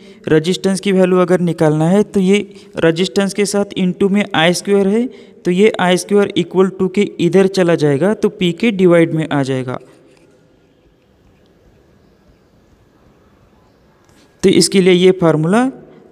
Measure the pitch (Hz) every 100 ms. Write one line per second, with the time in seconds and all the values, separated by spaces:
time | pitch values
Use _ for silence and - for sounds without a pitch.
0 | - - - 156 156 185 190 190 202 185
1 | 185 185 180 180 175 165 156 156 160 196
2 | 202 202 185 202 202 - - - 165 160
3 | 185 196 196 196 196 202 202 - 185 175
4 | 196 202 196 - 165 180 - 202 196 220
5 | 247 - - - - 180 220 - 180 180
6 | - 202 202 - 170 180 190 190 190 196
7 | 208 - 170 180 190 190 175 160 147 135
8 | 180 214 214 - 180 170 233 196 185 170
9 | 165 160 160 147 135 131 127 123 - _
10 | _ _ _ _ _ _ _ _ _ _
11 | _ _ _ _ _ _ _ _ _ _
12 | _ _ _ _ _ _ _ _ _ _
13 | _ _ _ _ _ _ _ _ _ _
14 | _ _ _ _ 190 - - 196 180 180
15 | 180 185 165 156 160 214 262 - - -
16 | -